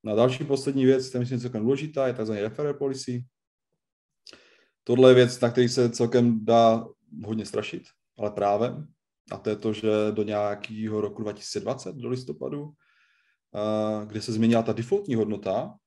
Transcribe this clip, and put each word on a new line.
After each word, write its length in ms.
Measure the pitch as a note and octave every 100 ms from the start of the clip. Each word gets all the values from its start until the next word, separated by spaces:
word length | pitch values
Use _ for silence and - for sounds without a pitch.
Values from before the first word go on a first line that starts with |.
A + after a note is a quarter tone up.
No 80 | G#2+
a 40 | G#2+
další 280 | B2+ C3
poslední 420 | C3+ C3+ C#3+ C3+ C3
věc, 240 | C3 -
která 100 | B2
myslím, 160 | A#2+ B2+
je 60 |
celkem 220 | B2 A2
důležitá, 440 | A2+ C3+ D#3 D3+ C3
je 60 |
takzvaný 280 | A#2 A2 G#2+
referrer 360 | G#2+ G#2 D3 C#3+
policy. 480 | C#3 C3 B2+ B2 B2+ _ _ _ _ _ _ _ _ _ - - _ _ _ _
Tohle 260 | - B2 C3
je 60 | B2+
věc, 240 | B2 -
na 100 | A#2
který 200 | A#2+ A#2+
se 200 | B2 A#2+
celkem 560 | A#2 A#2 B2 A#2+ A2 G#2+
dá 400 | A#2 A2+ A2+ A#2 - _ - G#2+
hodně 200 | A2 G#2
strašit, 380 | A2 - - - _ _ -
ale 120 | G#2
právem. 560 | G#2 G2+ G#2 B2 D3+ - _ _ _ _
A 60 | -
to 120 | A2+
je 60 | G#2
to, 180 | A2+
že 160 | G#2+ A2 G#2+ G#2+
do 120 | G#2+
nějakého 760 | G#2 G#2 G#2 G2+ - G#2+ A2 G#2+
roku 200 | G#2 G#2
dva 120 | G#2+
tisíce 260 | G#2 - G#2
dvacet, 360 | G2 C3 F#2 F2+
do 140 | A#2+
listopadu, 640 | B2+ B2+ - C3+ C#3+ D3+ _ _ _ _ _ _ _ _ G#2
eh, 500 | G#2 G#2+ G#2+ G#2+ G#2+
kde 160 | G#2+
se 100 | G#2
změnila 320 | A2 A2+ A#2
ta 100 | A2+
defaultní 420 | G#2+ A2+ G3 G3+ A2+
hodnota 600 | G#2+ G2+ G2 G2+ F3+ -